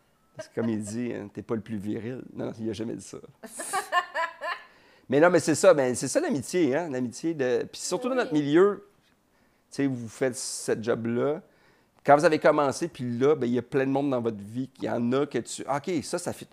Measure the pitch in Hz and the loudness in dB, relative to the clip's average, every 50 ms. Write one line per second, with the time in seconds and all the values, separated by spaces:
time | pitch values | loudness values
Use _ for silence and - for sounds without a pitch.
0 | _ _ _ _ _ _ _ - - - - - 113 117 113 104 107 101 107 117 | _ _ _ _ _ _ _ -16 -16 -8 -6 -4 -2 -2 -2 -2 -4 -6 -6 -6
1 | 123 120 107 107 104 101 - 110 101 - 120 110 98 - 113 104 95 104 107 113 | -4 -4 -6 -6 -8 -10 -10 -12 -6 -4 -4 -4 -4 -6 -8 -6 -4 -4 -6 -6
2 | 101 117 131 123 - - - - 120 123 104 110 110 110 107 95 113 117 110 101 | -6 -8 -8 -10 -12 -14 -10 -8 -8 -8 -8 -6 -6 -6 -4 -4 -6 -6 -6 -8
3 | 101 - - 135 - - - _ - 233 - - - - - 381 381 - - 359 | -10 -14 -16 -18 -18 -20 -20 _ -20 -18 -14 -12 -8 -6 -4 -4 -4 0 0 0
4 | 349 - - 294 330 330 - - 269 339 359 - - - - _ _ _ _ _ | 0 0 -4 -4 -4 -4 -6 -8 -8 -8 -8 -8 -12 -18 -20 _ _ _ _ _
5 | _ - 127 143 160 180 180 165 - - 151 - - 190 170 147 131 127 123 110 | _ 0 4 6 6 6 6 4 4 2 2 6 6 6 8 6 4 2 0 -2
6 | - 131 - - 339 339 202 139 113 - - 180 170 127 127 151 175 165 131 127 | -4 -2 0 0 0 0 -2 -4 -4 -4 0 0 2 2 2 0 -2 -2 -2 -4
7 | 127 117 - - - 160 165 147 131 123 120 113 - - - - - - 175 180 | -4 -4 -6 -6 -6 -4 -2 0 0 2 2 0 0 -2 -6 -10 -6 -4 -4 -4
8 | 262 247 262 254 226 - 151 151 147 139 147 165 190 202 196 - - - _ _ | -2 -2 -2 -2 -2 0 0 0 2 4 6 6 8 6 6 2 -6 -16 _ _
9 | _ _ _ _ _ _ _ _ _ _ _ _ _ _ - - 139 139 131 120 | _ _ _ _ _ _ _ _ _ _ _ _ _ _ -4 -2 -2 0 -2 -4
10 | 117 110 - - 135 131 123 - - - - - - - 120 117 107 113 117 117 | -6 -10 -4 -2 -2 -2 -2 -4 -6 -8 -8 -8 -4 -2 -2 -2 0 0 0 0
11 | 113 117 117 120 127 139 151 170 - _ _ _ _ _ _ _ _ _ _ _ | 0 0 0 0 0 0 -2 -2 -6 _ _ _ _ _ _ _ _ _ _ _
12 | - - 143 147 156 170 156 - - 165 151 151 147 135 123 - 165 170 - - | 6 6 8 8 8 6 4 6 4 4 4 6 4 2 0 -2 -4 -6 -6 -6
13 | 127 123 120 117 131 143 156 147 123 120 120 123 117 - - 139 131 135 135 139 | -6 -6 -2 2 2 2 2 2 0 0 0 -2 -2 -2 0 0 0 2 0 0
14 | 143 143 131 123 113 117 110 101 101 104 113 123 135 127 - - 117 113 113 117 | 0 0 0 0 0 -2 -4 -4 -8 -8 -8 -6 -8 -8 -8 -8 -6 -4 -2 0
15 | 120 120 123 135 147 147 - 120 113 - - - 139 - 135 143 - 190 180 147 | 0 0 2 0 0 0 -2 -4 -4 -6 -8 -10 -6 -4 -4 -4 -2 -2 -4 -4
16 | 117 - - 180 - 131 107 - - - | -4 -4 -6 -6 -4 -6 -8 -8 -10 -10